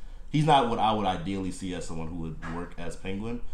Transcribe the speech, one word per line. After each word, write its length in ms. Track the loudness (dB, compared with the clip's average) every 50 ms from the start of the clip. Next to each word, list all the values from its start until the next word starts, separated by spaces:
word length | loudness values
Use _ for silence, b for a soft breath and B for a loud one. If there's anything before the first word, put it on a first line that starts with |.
| b b b b b b
he's 160 | 2 4 6
not 240 | 8 8 6 6 4
what 80 | 2 4
I 140 | 4 4 4
would 140 | 4 2
ideally 440 | 2 0 0 -2 -2 -2 -2 -2 -4
see 240 | -4 -4 -6 -6 -4
as 100 | -4 -4
someone 220 | -4 -4 -4 -4
who 80 | -4 -4 -4
would 360 | -6 -6 -6 -6 -6 -6 -6
work 200 | -6 -6 -8 -6 -6
as 160 | -4 -4 -4
Penguin, 460 | -4 -4 -4 -4 -2 -2 -4 -4 -2 -2 b